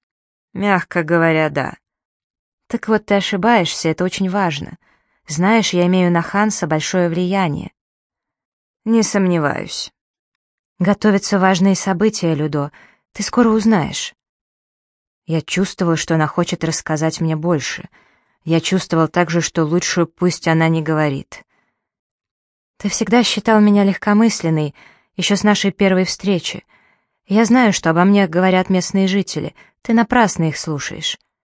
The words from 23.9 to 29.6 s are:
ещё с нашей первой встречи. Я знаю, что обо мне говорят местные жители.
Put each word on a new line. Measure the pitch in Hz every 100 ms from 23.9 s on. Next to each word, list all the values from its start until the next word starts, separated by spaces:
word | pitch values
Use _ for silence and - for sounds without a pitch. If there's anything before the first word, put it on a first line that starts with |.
| 185 - 208 226 - 165 160 147 - - _ _ -
ещё | - 208
с |
нашей | 208 202 196
первой | - 196 185 185
встречи. | - 196 180 - - - _ _ _ _ _ -
Я | 202 226
знаю, | 247 233
что | - 170
обо | 160
мне | 185 202 190
говорят | 170 190 185 185
местные | 185 170 196 190
жители. | 196 - 156 - -